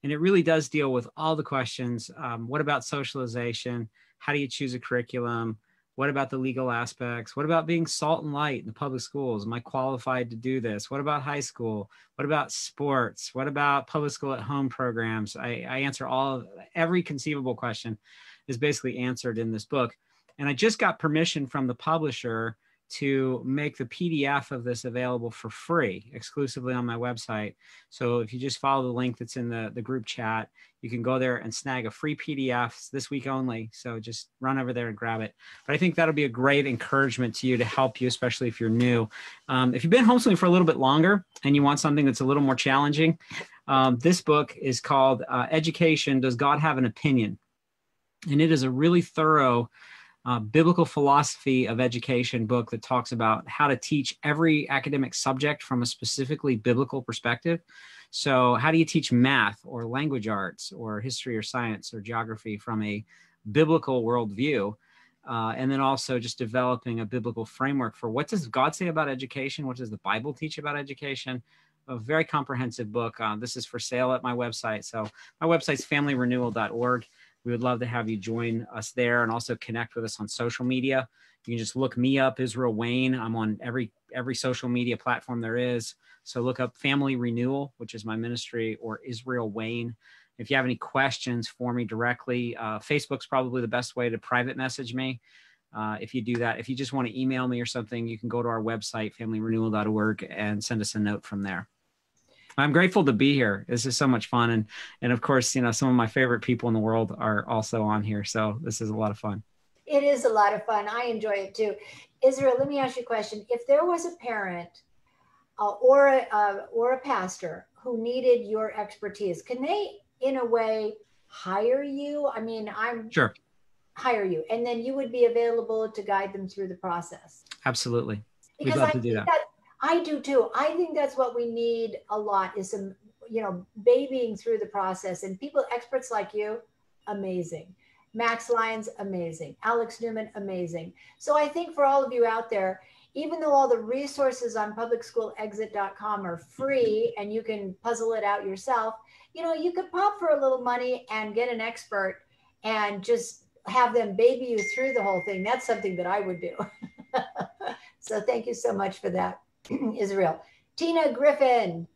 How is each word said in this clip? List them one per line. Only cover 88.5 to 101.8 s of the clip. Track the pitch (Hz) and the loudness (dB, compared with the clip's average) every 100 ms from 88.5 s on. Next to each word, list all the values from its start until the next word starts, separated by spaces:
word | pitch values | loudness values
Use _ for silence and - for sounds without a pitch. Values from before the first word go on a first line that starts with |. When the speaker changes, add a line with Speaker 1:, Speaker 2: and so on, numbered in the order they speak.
| 120 113 107 | -4 -4 -4
Speaker 1:
or | 117 110 - | -8 -10 -10
Israel | 113 127 123 110 | -12 -4 -4 -4
Wayne. | 104 110 120 117 113 _ - _ _ | -4 -6 -4 -6 -10 _ -20 _ _
If | 117 | 0
you | 135 | 0
have | |
any | 127 | 2
questions | 117 - 135 135 120 - 117 113 | -2 -2 0 0 0 -4 -4 -4
for | - 123 | -6 -4
me | 120 | -2
directly, | 110 110 120 120 - 123 120 117 | -4 -2 -2 -2 -4 -4 -4 -6
uh, | 110 107 | -6 -8
Facebook's | - 147 - 135 - | -2 -2 -2 -8 -2
probably | 135 127 127 | -2 0 -2
the | 117 | -2
best | 123 120 | -2 -4
way | - 120 | -4 -2
to | 113 | -2
private | - 123 123 131 | -2 0 0 -4
message | 131 - 123 | -6 -6 -8
me. | 123 131 127 _ - _ _ _ | -6 -6 -8 _ -20 _ _ _
Uh, | 104 107 107 | -6 -6 -6
if | 107 127 | -6 -6
you | |
do | 113 120 | -2 -2
that, | 117 - | 0 -2
if | 117 | -6
you | |
just | 127 135 | -6 -4
wanna | 139 120 | -2 -4
email | 120 131 131 127 | -2 -2 0 -2
me | 123 | -2
or | 117 | -4
something, | 127 104 120 117 | -6 -6 -6 -6
you | 113 | -6
can | 120 | -4
go | 120 | -4
to | 117 | -2
our | 113 | -2
website, | 110 113 - 117 107 | -2 -4 -6 -6 -6
family | - 113 110 | -6 -4 -2
renewal | 110 110 110 | 0 0 2
dot | 107 104 | 0 0
org, | 107 107 104 - | 2 2 0 -6
and | 95 104 104 | -4 -2 -2
send | - 117 | -2 -2
us | 104 110 | -2 0
a | |
note | 104 101 | 0 -2
from | - 104 | -6 -6
there. | 98 90 107 _ | -4 -6 -8 _